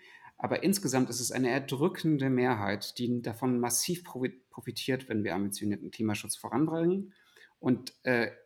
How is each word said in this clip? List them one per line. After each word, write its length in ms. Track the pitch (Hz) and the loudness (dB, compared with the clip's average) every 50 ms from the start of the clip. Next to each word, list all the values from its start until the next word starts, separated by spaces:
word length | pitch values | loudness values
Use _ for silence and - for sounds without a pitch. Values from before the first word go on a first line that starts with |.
| - - - - - - - | -20 -20 -20 -20 -20 -20 -10
Aber 280 | - - - - - - | -6 -4 -2 0 2 2
insgesamt 440 | 180 196 - - 139 131 127 127 113 | 2 2 2 0 2 2 2 2 2
ist 120 | 117 120 | 0 -4
es 100 | 120 - | -4 -2
eine 200 | 110 123 131 120 | 0 0 2 2
erdrückende 800 | 127 139 135 - 139 123 151 185 180 - - 160 151 135 135 135 | 2 0 -2 -2 -2 0 0 0 0 0 0 2 2 2 2 2
Mehrheit, 720 | 127 123 127 127 120 107 101 98 104 101 - - - - | 2 4 4 4 2 2 0 0 -2 -2 -4 -8 -6 -4
die 240 | 123 120 123 120 120 | -2 0 0 0 -2
davon 380 | 120 110 - 135 127 123 120 | -4 -4 -2 0 2 2 2
massiv 420 | 120 120 - - - - 175 - - | 2 0 0 0 0 0 -2 -4 -6
profi-, 380 | - - 123 127 123 - - _ _ | -8 -6 -4 -4 -4 -4 -6 _ _
profitiert, 580 | - - - 123 - - - - 131 - - - | -18 -14 -10 -10 -8 -4 -2 0 0 0 0 -2
wenn 140 | 110 107 101 | -2 0 0
wir 140 | 98 85 | 0 0
ambitionierten 560 | 98 101 101 - - 107 104 101 92 - 87 - | 0 -2 -2 -2 -2 -2 -2 -2 -2 -4 -8 -6
Klimaschutz 420 | - 110 107 104 101 - 98 - | -2 0 0 0 0 -4 -6 -8
voranbringen. 800 | - - 107 107 127 156 156 160 165 165 175 185 196 202 - - _ _ _ _ - - - _ _ | -8 -6 -2 0 2 2 2 2 2 2 2 2 0 -2 -6 -12 _ _ _ _ -20 -20 -20 _ _
Und, 320 | - 131 120 120 - - - _ - | 0 2 2 2 0 -8 -14 _ 0
äh, 280 | 127 123 120 113 101 - - - | 2 2 2 2 0 -4 -8 -14